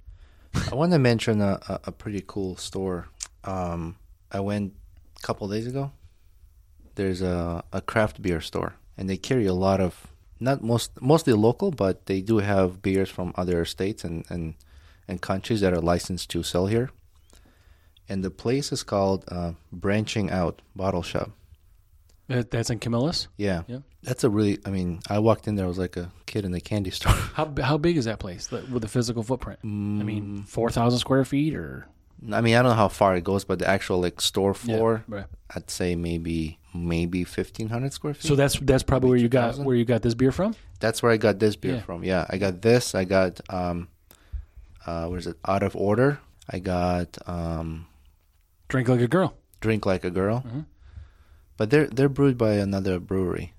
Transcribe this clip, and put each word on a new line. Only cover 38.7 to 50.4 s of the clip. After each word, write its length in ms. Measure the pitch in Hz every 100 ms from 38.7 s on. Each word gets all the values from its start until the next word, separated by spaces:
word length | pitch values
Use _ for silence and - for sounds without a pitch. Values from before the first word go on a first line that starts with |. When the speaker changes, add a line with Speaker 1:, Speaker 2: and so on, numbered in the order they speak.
| 131
Speaker 2:
probably 260 | - 131 127
Speaker 1:
Maybe 20 | 123
Speaker 2:
where 40 |
you 60 | 117
got, 120 | 127
Speaker 1:
two 40 | 117
thousand. 160 | 131 139
Speaker 2:
where 100 | 120
you 80 |
got 180 | 117 117
this 120 | 117
beer 180 | 117 131
from? 240 | - 202 220 - -
Speaker 1:
That's 220 | 110 -
where 100 | 120
I 40 | 113
got 200 | 110 95
this 160 | 107 104
beer 180 | 95 98
Speaker 2:
Yeah. 60 |
Speaker 1:
from. 200 | 98 87
Yeah, 240 | 90 92 -
I 80 | 92
got 240 | 98 90
this. 320 | 113 123 -
I 100 | 95
got, 360 | 92 95 92 - -
um, 380 | 92 90 87 85 _ _ - _ - - - - - -
uh, 200 | 85 85
what 120 | 90
is 60 | 85
it? 80 | - -
Out 160 | 98
of 140 | 98 -
Order. 420 | 98 107 139 143 - _ -
I 80 | 95
got, 580 | 92 90 90 90 85 - -
um, 580 | 87 82 80 82 80 85 _ _ _ _ _ _ _ -
Speaker 2:
Drink 200 | 131 127
Like 120 | 123
a 80 | 120
Girl. 280 | 180 170 - _ _
Speaker 1:
Drink 240 | 110 107 101
Like 160 | 92
a 80 | 92
Girl. 280 | 90 98 120